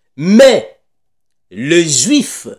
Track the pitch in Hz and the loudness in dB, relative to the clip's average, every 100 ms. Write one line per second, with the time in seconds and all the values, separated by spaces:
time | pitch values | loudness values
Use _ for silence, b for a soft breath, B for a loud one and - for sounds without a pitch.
0 | _ - 165 214 269 208 - _ _ _ | _ -8 2 4 4 2 -4 _ _ _
1 | _ _ _ _ _ 95 131 170 165 143 | _ _ _ _ _ -12 -2 0 0 -2
2 | 196 294 214 - 113 | 0 -2 -2 -10 -18